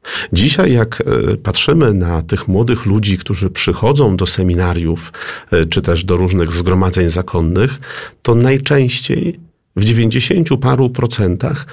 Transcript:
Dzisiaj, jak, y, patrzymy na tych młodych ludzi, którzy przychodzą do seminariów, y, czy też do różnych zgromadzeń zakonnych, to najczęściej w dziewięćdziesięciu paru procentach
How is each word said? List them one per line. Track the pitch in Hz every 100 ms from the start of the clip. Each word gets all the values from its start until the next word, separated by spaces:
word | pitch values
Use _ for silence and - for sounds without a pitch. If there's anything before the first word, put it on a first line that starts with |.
| - - -
Dzisiaj, | 85 - 160 185
jak, | 120 113 - - - 55
y, | 101
patrzymy | - - - 165 131
na | 101 87 85
tych | 82 101 -
młodych | 95 117 117 104
ludzi, | 104 101 92
którzy | - 98 95
przychodzą | - - 85 110 143 123 92
do | 92
seminariów, | - 92 87 90 87 82 82 - - - - -
y, | 87 80
czy | 95
też | 92 85
do | 90 87
różnych | 92 95 82
zgromadzeń | 85 87 92 92 90 87
zakonnych, | 82 90 90 82 90 127 139 - - - _
to | - 117
najczęściej | 127 135 139 143 123 - - - 175 170 - _ _ -
w |
dziewięćdziesięciu | 107 117 113 127 - 190 160 131
paru | 131 131 127
procentach | 123 120 - 95 90 123 - -